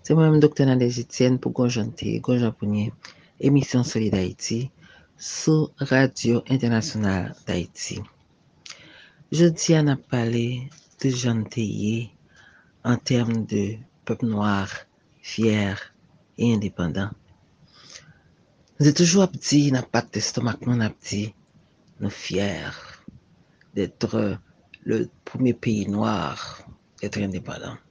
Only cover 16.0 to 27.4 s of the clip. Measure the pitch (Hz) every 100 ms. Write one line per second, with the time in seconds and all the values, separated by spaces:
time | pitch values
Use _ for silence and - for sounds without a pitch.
16 | _ _ _ - 120 113 101 - 87 78
17 | 104 - _ _ _ _ _ _ - -
18 | - - _ _ _ _ _ _ 147 147
19 | 175 190 190 - - 143 143 131 120 117
20 | - 104 - - 123 107 - 120 113 -
21 | - 98 107 - _ _ _ _ _ _
22 | 101 - - 92 101 82 76 - - -
23 | - - _ _ _ _ _ - 90 -
24 | 113 113 107 98 _ _ _ - - 110
25 | - _ - - 127 117 - 107 98 101
26 | 110 107 76 - - - - - _ _
27 | 101 104 101 92